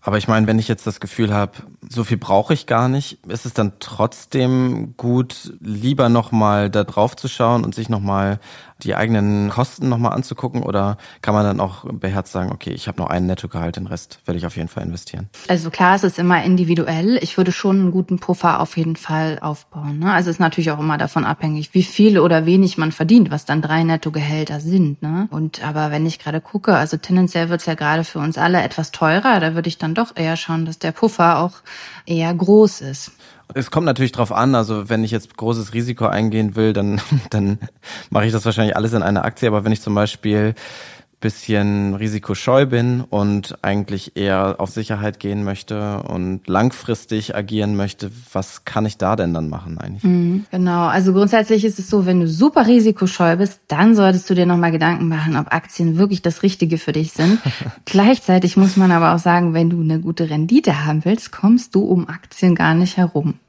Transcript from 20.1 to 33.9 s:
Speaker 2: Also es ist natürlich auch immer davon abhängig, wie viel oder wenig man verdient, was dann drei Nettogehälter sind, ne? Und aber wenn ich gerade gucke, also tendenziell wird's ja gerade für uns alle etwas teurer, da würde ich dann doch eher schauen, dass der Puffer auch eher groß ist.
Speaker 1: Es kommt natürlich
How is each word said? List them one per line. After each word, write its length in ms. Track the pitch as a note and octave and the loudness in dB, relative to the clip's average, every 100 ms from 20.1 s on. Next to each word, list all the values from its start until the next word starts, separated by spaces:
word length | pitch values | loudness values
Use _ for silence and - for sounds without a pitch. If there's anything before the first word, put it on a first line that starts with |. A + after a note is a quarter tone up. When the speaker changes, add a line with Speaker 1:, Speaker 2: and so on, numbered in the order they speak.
Speaker 2:
Also 160 | F3+ F3+ | 2 0
es 80 | E3 | 2
ist 40 | |
natürlich 300 | E3 - D#3+ | 0 2 -2
auch 100 | D3 | -2
immer 180 | D#3 D3+ | -2 -2
davon 260 | - E3 | -2 -2
abhängig, 480 | - - D#3 D3+ D#3 | -2 -4 -4 -4 -2
wie 100 | F#3 | 0
viel 360 | F#3 - G#3+ G3 | 0 4 6 6
oder 260 | F3 E3 | 6 4
wenig 320 | D#3+ F#3 F#3 - | 4 4 4 0
man 160 | D#3+ | -4
verdient, 380 | - E3 A#3 F3 | -2 6 6 6
was 160 | D3 - | 0 -2
dann 160 | D3+ | -2
drei 220 | D3+ D#3+ | 0 0
Nettogehälter 760 | E3 D#3+ D#3 D3+ D3 D#3 D3+ D3+ | 2 0 -2 -4 -2 -2 -4 -6
sind, 400 | D#3 F#3+ D#3 C#3+ | 0 2 2 0
ne? 280 | D#3 E3 G#3+ | -4 -2 -4
Und 340 | D#3 D#3 - | -4 -6 -6
aber 260 | D3+ D3+ D3+ | -6 -2 -2
wenn 140 | D3+ | 0
ich 140 | D#3+ D#3+ | -2 -4
gerade 240 | D3+ D#3 | -6 -6
gucke, 340 | - G3+ A3 E3+ | -4 -4 2 2
also 220 | D#3 D#3 | 2 -4
tendenziell 500 | - F#3 F3+ E3+ E3 | 0 2 2 0 -2
wird's 160 | E3+ | -2
ja 100 | - | -2
gerade 300 | D#3 D3 D#3 | -2 0 0
für 140 | E3 D#3+ | -2 -4
uns 180 | D3+ D#3+ | -4 -2
alle 240 | E3+ F3+ | 0 2
etwas 280 | - - D#3+ | 0 -4 -8
teurer, 500 | - D#3+ F3 C4 G#3 | -2 0 2 2 2
da 140 | D#3+ | 2
würde 140 | E3 E3+ | -2 -4
ich 100 | - | -4
dann 160 | D#3+ | -4
doch 220 | E3 A#3 - | -2 -4 -4
eher 200 | D#3+ E3 | -4 -4
schauen, 300 | - E3 D#3+ | -4 -4 -4
dass 140 | D#3+ | -4
der 100 | E3 | -8
Puffer 480 | - A3 - E3+ D3+ | -2 -2 2 2 2
auch 140 | F3 - - - - - | 0 -6 -20 -20 -18 -18
eher 300 | - E3 E3 | -4 -2 -2
groß 460 | F3 F3+ G#3+ G#3 - | 0 6 6 6 2
ist. 320 | C#3 C#3 - _ - - _ | -10 -12 -14 _ -20 -20 _
Speaker 1:
Es 180 | C3+ B2+ | -8 -2
kommt 160 | D#3 | 0
natürlich 240 | E3 | 0